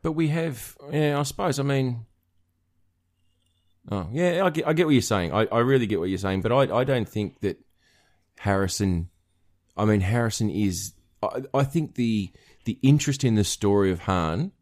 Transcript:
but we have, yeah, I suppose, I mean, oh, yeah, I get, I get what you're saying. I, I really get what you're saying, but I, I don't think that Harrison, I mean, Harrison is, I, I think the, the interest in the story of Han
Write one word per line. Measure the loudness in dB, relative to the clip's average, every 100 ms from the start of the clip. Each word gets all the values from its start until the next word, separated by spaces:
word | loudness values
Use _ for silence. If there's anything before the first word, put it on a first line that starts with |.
but | -4
we | 0 0
have, | 0 -2 -6 -14 -18 -6
yeah, | 0 2 0
I |
suppose, | -2 -2 -2 0
I |
mean, | 0 0 0 -4 -10 _ _ _ _ _ _ _ _ _ _ _ _ _ _ _ _ _ -8
oh, | -6 -4
yeah, | 0 0 2
I | 0
get, | 0 -2
I |
get | 2 4
what |
you're | 4
saying. | 4 0 0
I, | 0 0
I | 2
really | 2 2 2
get | -2
what | -2
you're | -2
saying, | -2 -2
but | 0
I, | 2 2 0
I |
don't | 0 -2 -2
think | -4 -6 -4
that | -6 -6 _ _ _ _ _ _ _ _
Harrison, | -2 0 0 0 0 0 -4 _ _ _ _ _ _ -2
I |
mean, | 2 2
Harrison | 2 0 0 -2 -2
is, | 0 -2 -2 -8 -14 _ _
I, | -6 -4 -4
I | -2
think | 0 -2 -4
the, | -2 0 0 -2 -10 _ _
the | -8 0
interest | 4 4 2 0
in | 2
the | 2
story | 0 0 0 2 2
of | 0
Han | -2 0 0 -2 -4 _